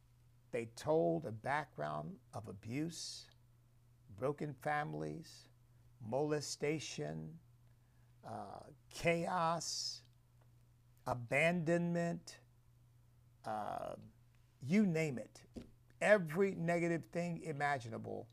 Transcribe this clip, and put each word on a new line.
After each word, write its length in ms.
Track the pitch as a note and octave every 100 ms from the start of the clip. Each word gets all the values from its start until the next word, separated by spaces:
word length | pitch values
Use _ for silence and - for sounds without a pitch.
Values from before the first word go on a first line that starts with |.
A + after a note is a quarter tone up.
| - - - - -
they 180 | A#2+ A2+ -
told 500 | D3+ D#3+ E3+ E3 C#3+
a 60 |
background 840 | G#2+ B2 D3 D3 - D2+ D2+ D#2+ F#2+ -
of 140 | G#2 G#2+
abuse, 800 | G2 - C3 E3 D#3+ - - - - - - - - - - - G2
broken 380 | C3 C#3+ D3+ C3
families, 880 | D3+ D3 D3+ D3+ D#3 D#3 E3 - - - - - - - A2
molestation, 1200 | C3 D3+ D3+ C#3+ - D3 D#3 - - D3+ D#3 D#3+ D#3+ - - - - - - - - -
uh, 380 | A2 G2+ - - D3 -
chaos, 1120 | - E3+ E3+ F3 F#3 E3 E3+ - - - - - - - - - - - - - - -
abandonment, 1300 | B2 A#2 C#3 E3 F3+ D#3+ E3+ F3 E3+ E3+ E3+ - - - - - - - - - - - - -
uh, 480 | G#2+ G2+ - - - A2 - - - - _ B2+
you 220 | G3 G3+
name 320 | D#3+ D#3+ A#2
it. 220 | - - - - - - - -
Every 540 | E3+ G#3+ E3 D#3+ G3 E3+
negative 480 | E3 E3+ E3+ E3 -
thing 300 | E3+ F3 E3
imaginable 840 | E3 C#3+ C#3+ C#3+ A2+ A2 A2 G2+ G#2